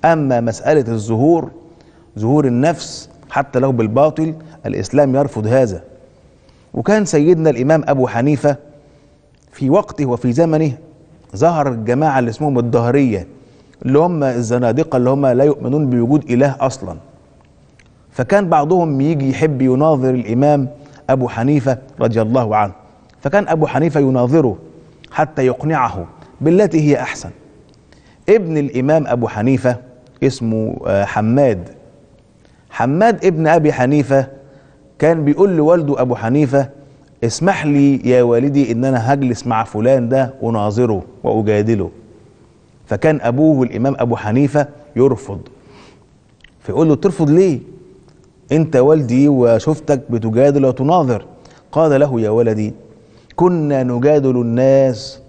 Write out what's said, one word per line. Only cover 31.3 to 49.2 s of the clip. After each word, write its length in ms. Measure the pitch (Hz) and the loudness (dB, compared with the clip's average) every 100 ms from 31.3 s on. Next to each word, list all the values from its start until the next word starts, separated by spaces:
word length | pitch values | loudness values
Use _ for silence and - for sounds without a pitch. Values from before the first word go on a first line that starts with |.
| 123 139 98 87 - - _ _ _ _ _ _ _ _ | 2 2 0 -8 -20 -20 _ _ _ _ _ _ _ _
حماد 540 | - 120 156 226 185 | -4 -2 2 2 2
ابن 220 | 180 160 160 | 0 0 2
أبي 260 | 165 151 | 4 2
حنيفة 540 | 139 127 147 131 135 127 - - - _ _ _ _ | 0 0 0 2 0 0 -10 -20 -20 _ _ _ _
كان 260 | 156 165 | 0 2
بيقول 320 | 147 147 196 170 | 0 2 2 2
لوالده 440 | 151 165 147 135 | 2 2 2 -2
أبو 140 | 127 | -2
حنيفة: 540 | 117 113 139 143 139 135 - - - _ _ | -2 0 0 2 0 -2 -8 -20 -20 _ _
"اسمح 420 | 117 - 175 170 151 | -6 -2 -2 -2 0
لي 300 | 143 143 135 127 | 2 2 2 2
يا 120 | 123 | 2
والدي 500 | 120 117 139 143 127 | 4 2 2 0 0
إن 120 | 117 | 0
أنا 280 | 135 127 113 | -2 -2 0
هجلس 320 | 143 131 117 120 | 0 -2 -4 -2
مع 180 | 110 | -4
فلان 440 | 113 107 113 135 117 | -2 -2 2 2 2
ده 260 | 131 127 - | 0 -2 -4
أناظره 600 | 113 113 104 104 123 101 - - | -4 -2 -2 0 0 -2 -6 -6
وأجادله". 640 | 120 110 107 104 107 110 85 - - - - _ _ _ _ _ - | -2 -2 0 0 0 -2 -2 -10 -20 -20 -20 _ _ _ _ _ -8
فكان 340 | 107 160 156 | -2 0 0
أبوه 400 | 120 123 156 143 123 | -2 2 2 2 0
الإمام 280 | 104 127 135 | -2 -4 -2
أبو 180 | 120 110 | -2 -2
حنيفة 500 | 101 117 143 147 143 - - 117 | -2 0 2 0 -2 -8 -10 0
يرفض، 440 | 135 120 - 101 - - _ - - _ _ _ _ _ _ _ | 0 0 -8 -14 -16 -20 _ -20 -20 _ _ _ _ _ _ _
فيقول 280 | - 107 165 | -8 -2 0
له: 60 | |
"ترفض 360 | - 202 - 151 | 2 0 -2 0
ليه؟ 280 | 160 190 135 - - - - _ _ _ _ _ | 2 2 0 -8 -20 -20 -20 _ _ _ _ _
أنت 240 | 147 156 135 | -2 2 2
والدي 520 | 131 156 127 123 | 4 4 2 2